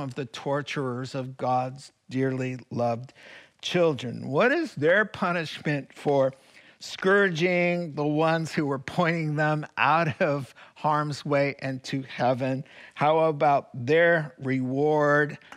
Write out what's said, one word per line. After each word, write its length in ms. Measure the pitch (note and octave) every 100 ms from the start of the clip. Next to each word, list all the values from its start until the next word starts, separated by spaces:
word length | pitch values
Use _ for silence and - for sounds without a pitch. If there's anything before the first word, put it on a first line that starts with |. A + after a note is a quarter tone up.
of 100 | C#3
the 120 | D3 B2+
torturers 880 | - C#3+ C#3+ - D3+ C3 A#2+ C3
of 240 | C3+ C3 C3
God's 540 | B2 B2+ B2+ C3+ - _ -
dearly 480 | C3 C3+ C3 B2+ B2+ -
loved 440 | A#2+ A#2+ A#2+ B2+ - - - - _
children? 640 | - F3 E3 B2 A#2+ A2+ B2+
What 240 | D3 B3
is 220 | E4+ D#4
their 320 | - D3+ G3 G#3
punishment 880 | - F3+ F3 D3+ - D#3+ C#3+ B2
for 400 | - D3 C#3 C3 - _ - - _
scourging 1160 | - - F#3+ G3+ G3 D#3 F3+ F3 F3 F3 E3+
the 120 | C#3+ D3
ones 460 | D3+ D#3+ E3 D#3
who 140 | E3 C#3+
were 120 | C3+
pointing 580 | - - E3+ E3+ D3+ D3+
them 300 | D3+ D3+ D3 -
out 440 | C3 D#3+ D#3+ -
of 340 | E3 C#3+ B2+ - -
harm's 500 | - D#3 D3+ D3+ C#3
way 320 | D3 C#3+ C#3 -
and 220 | C3+ C3
to 180 | - C#3
heaven? 600 | C3 - B2+ B2+ C3 C3 - - -
How 260 | - D3+ D#3+
about 500 | D#3+ D3 D3+ C#3 -
their 600 | B2+ A#2+ D#3+ E3+ E3+ D3+ -
reward 1000 | C3 C3 B2+ C3+ D3+ D3+ D3 D3 D3 D3+ -